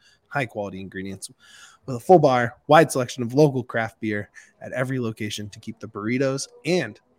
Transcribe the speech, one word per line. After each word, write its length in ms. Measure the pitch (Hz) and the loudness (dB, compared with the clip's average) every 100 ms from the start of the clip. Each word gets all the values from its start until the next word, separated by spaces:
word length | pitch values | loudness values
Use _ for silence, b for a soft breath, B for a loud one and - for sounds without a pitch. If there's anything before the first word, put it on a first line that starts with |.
| b b _ | b b _
high-quality 520 | 143 127 110 101 95 | -6 -6 -6 -10 -10
ingredients. 520 | 95 95 95 95 - _ B B B B - | -12 -12 -12 -12 -16 _ B B B B -12
With 80 | 120 | -6
a 40 | |
full 200 | - 180 | 6 8
bar, 360 | 147 123 120 - - | 8 2 0 -6 4
wide 240 | 151 160 | 6 6
selection 320 | 139 120 - | 0 -4 -6
of 100 | 117 | -2
local 300 | 127 151 131 | 4 4 2
craft 360 | 113 117 110 - | -6 -6 -6 -6
beer 300 | 110 104 101 B B _ | -6 -6 -8 B B _
at 100 | 110 | -12
every 280 | 127 127 131 | -6 -4 -4
location 500 | 113 107 104 104 101 | -6 -6 -8 -8 -12
to 100 | 110 | -14
keep 200 | - - | -16 -16
the 80 | 107 | -14
burritos 600 | 104 104 127 135 135 - - 147 | -8 -4 -2 -2 -4 -8 -10 -2
and 340 | 180 117 104 _ | -2 -2 -10 _